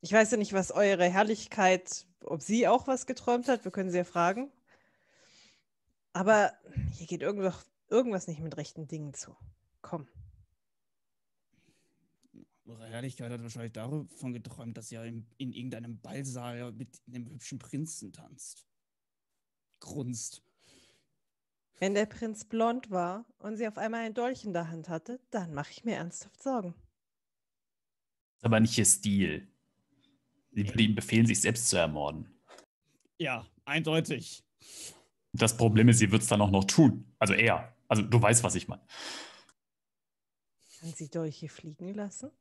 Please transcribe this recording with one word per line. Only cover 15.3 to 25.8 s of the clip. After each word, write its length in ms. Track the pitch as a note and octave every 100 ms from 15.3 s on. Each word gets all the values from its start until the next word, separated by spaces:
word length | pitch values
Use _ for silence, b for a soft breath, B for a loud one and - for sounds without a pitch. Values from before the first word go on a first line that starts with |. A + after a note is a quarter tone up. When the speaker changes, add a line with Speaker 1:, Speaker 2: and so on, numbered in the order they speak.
| _
Speaker 2:
in 160 | C3
irgendeinem 460 | A2+ B2+ A2+ A#2 A2+
Ballsaal 720 | - C3+ C3+ B2+ A#2+ A#2+ B2
mit 300 | A2 B2+ - -
einem 200 | B2 A#2+
hübschen 300 | D3 - C#3
Prinzen 540 | - C#3 D#3 - G2+
tanzt. 520 | - - C3+ - - _ _ _ _ _ _ _ _ _ _ _ _
Grunzt. 640 | - D3 B2 A#2 - - b b b b b b b _ _ _ _ _ _ _
Speaker 1:
Wenn 140 | F#3+
der 120 | G3+ G#3+
Prinz 400 | - A3+ G#3+ -
blond 460 | A3+ A3+ A#3+ A3
war 340 | F#3 F3 F#3+ A#3 _
und 180 | G#3 G#3+
sie 100 | A3+
auf 100 | G#3
einmal 240 | A3 A3+
einen 120 | A3+
Dolch 320 | A3 A#3+ B3+ G#3+
in 80 |
der 160 | E3+ E3
Hand 180 | E3 D#3+
hatte, 320 | E3 - B3+ _
dann 220 | A3+ F3
mache 180 | C#3+ D3
ich 120 | -